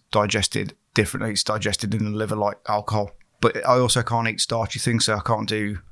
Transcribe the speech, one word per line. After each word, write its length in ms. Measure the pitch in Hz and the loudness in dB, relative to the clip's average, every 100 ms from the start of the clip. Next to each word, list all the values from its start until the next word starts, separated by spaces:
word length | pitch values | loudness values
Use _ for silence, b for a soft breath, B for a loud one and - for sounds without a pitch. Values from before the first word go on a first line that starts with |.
| - | 0
digested 640 | 107 104 104 98 104 101 - _ | 2 2 2 0 -2 -4 -8 _
differently. 400 | - 101 - 110 | 0 2 0 -4
It's 120 | 104 | -2
digested 500 | - 110 104 98 104 | -2 -2 -2 -2 -2
in 100 | 107 | 0
the 60 | 104 | 0
liver 260 | 104 107 107 | -2 -2 0
like 220 | 101 104 - | 0 -2 -2
alcohol. 420 | 104 - 107 101 - - - | -2 0 -2 -2 -8 -18 0
But 180 | 117 - - | 2 2 0
I 120 | 127 | 2
also 240 | 120 123 | 4 2
can't 260 | 117 117 113 | 0 0 -2
eat 120 | 107 | -2
starchy 380 | - 117 107 - | -2 -2 -2 -2
things, 280 | 127 113 - | 0 0 2
so 80 | |
I 60 | 107 | 0
can't 280 | - 110 104 | 0 -2 0
do 300 | 107 104 101 - | -2 -2 -6 -12